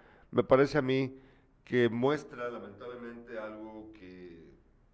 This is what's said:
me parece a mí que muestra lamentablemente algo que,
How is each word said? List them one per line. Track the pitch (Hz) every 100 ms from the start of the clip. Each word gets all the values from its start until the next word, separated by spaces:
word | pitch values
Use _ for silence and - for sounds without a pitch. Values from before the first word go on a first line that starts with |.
| - - _
me | -
parece | - 131 139 147
a |
mí | 131 131 131 135 - _ _ _
que | - 127 120
muestra | 117 131 147 - 127 120
lamentablemente | 117 101 101 123 123 120 117 117 113
algo | 110 107 110 110 104
que, | - 92 92 90 85 80 - _ _ _